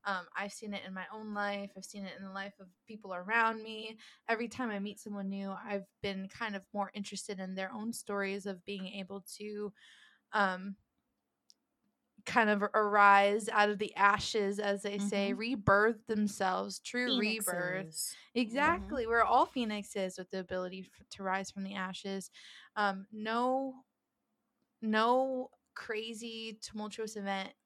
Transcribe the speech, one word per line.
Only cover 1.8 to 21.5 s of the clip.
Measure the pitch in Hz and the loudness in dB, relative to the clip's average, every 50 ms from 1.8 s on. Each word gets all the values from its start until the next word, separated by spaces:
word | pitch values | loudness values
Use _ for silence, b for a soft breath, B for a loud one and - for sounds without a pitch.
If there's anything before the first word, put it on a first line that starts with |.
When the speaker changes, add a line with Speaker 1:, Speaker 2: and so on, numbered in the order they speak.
| 190 | -16
Speaker 1:
seen | - - 202 196 | -14 -12 -12 -12
it | 185 165 | -12 -12
in | - 196 | -12 -14
the | 190 | -10
life | 190 196 196 202 196 _ | -8 -8 -10 -10 -12 _
of | 190 180 _ _ _ | -20 -20 _ _ _
people | _ 220 214 214 190 185 | _ -18 -16 -10 -8 -8
around | 175 180 190 220 233 226 226 220 220 | -8 -4 0 2 4 4 4 2 -2
me. | 220 220 220 220 220 220 220 220 B B B B B | -8 -10 -10 -10 -10 -12 -12 -14 B B B B B
Every | - 233 214 233 | -2 0 0 0
time | 233 - - 262 233 | -6 -4 -4 -4 -2
I | 208 202 | -2 -2
meet | 196 208 202 - | -4 -6 -8 -10
someone | - 214 208 202 196 196 | -12 -10 -8 -6 -6 -6
new, | 196 196 196 196 | -6 -6 -6 -6
I've | 190 190 208 208 208 202 190 _ _ _ | -8 -8 -6 -4 -4 -4 -4 _ _ _
been | - 196 196 190 190 196 | -6 -4 -4 -4 -8 -10
kind | - - 240 214 202 | -8 -6 -6 -4 -4
of | 196 196 _ - | -6 -8 _ -4
more | 208 196 190 - | -4 -4 -4 -4
interested | 214 202 - 208 202 - - 202 190 | -10 -8 -8 -10 -10 -8 -8 -8 -6
in | 190 185 185 | -6 -6 -4
their | 190 190 190 | -6 -6 -6
own | - 214 214 233 233 | -6 -6 -6 -6 -6
stories | - - - 202 202 196 190 196 202 185 | -8 -6 -4 -2 -2 0 -2 -2 -4 -6
of | 202 190 180 _ | -6 -8 -8 _
being | - 202 196 190 | -10 -8 -8 -8
able | 185 196 202 190 185 196 196 190 - - | -8 -8 -10 -10 -8 -10 -14 -12 -14 -14
to, | - 208 214 208 208 208 208 202 B B B B B B B B B B _ - | -12 -10 -10 -8 -6 -6 -8 -8 B B B B B B B B B B _ 2
um, | 220 202 190 185 180 185 202 196 _ _ _ _ _ _ _ _ _ _ _ _ _ _ _ _ _ _ _ _ _ _ _ _ _ _ _ _ - _ | 2 2 2 2 -2 -6 -10 -10 _ _ _ _ _ _ _ _ _ _ _ _ _ _ _ _ _ _ _ _ _ _ _ _ _ _ _ _ -14 _
kind | - - 247 226 208 | 2 4 4 6 6
of | 214 208 202 202 - | 4 2 2 2 2
arise | 214 214 208 202 208 202 202 202 196 196 202 202 226 208 208 | 2 4 6 8 10 10 12 12 10 8 6 4 2 0 0
out | - 214 208 208 | 4 4 4 4
of | 208 | 4
the | 190 214 - - | 0 -2 -4 0
ashes, | - 196 202 208 208 - - - 220 202 196 202 | 4 6 6 6 4 0 -2 0 0 2 2 0
as | 202 208 202 202 196 | 0 0 0 0 0
they | - 202 202 | -2 -4 -4
say, | 202 202 202 208 202 202 196 | -2 -2 0 2 2 2 2
Speaker 2:
Mm-hmm. | - 196 | 0 0
Speaker 1:
rebirth | 220 233 269 214 196 - 196 202 208 226 233 220 _ | 0 -2 -2 0 6 6 8 8 8 6 4 0 _
themselves, | - 220 214 214 202 - - 196 185 185 185 196 202 190 - | -2 0 2 2 0 0 0 0 2 2 0 -2 -4 -8 -10
true | _ - - 247 247 247 262 247 | _ -6 -2 -2 0 2 2 2
rebirth. | 214 214 220 220 208 | 2 2 0 0 -2
Speaker 2:
Phoenixes. | 202 175 175 180 180 180 190 190 160 160 - - - B B B B B | -2 -2 -2 -2 -2 -4 -4 -6 -8 -8 -8 -8 -8 B B B B B
Speaker 1:
Exactly. | 240 254 214 226 269 285 311 339 349 - 190 - 269 233 | 0 0 0 2 2 4 4 4 2 -2 -4 -4 -4 0
Speaker 2:
Mm-hmm. | 220 | 2
Speaker 1:
We're | 226 233 226 | 4 4 6
all | - 233 254 320 | 6 8 6 6
phoenixes | - - 262 240 214 208 208 202 - - 208 190 185 185 | 4 2 -2 -2 0 -2 -4 -6 -4 -4 -2 -2 -2 -4
with | - 185 _ | -8 -10 _
the | - 190 | -6 -6
ability | 185 180 185 185 185 185 190 190 185 | -4 -4 -4 -4 -4 -4 -8 -10 -14
f-, | - _ - - _ | -16 _ -20 -20 _
to | - - 196 | -14 -6 -2
rise | 190 185 190 196 - | -2 -2 -2 -2 -6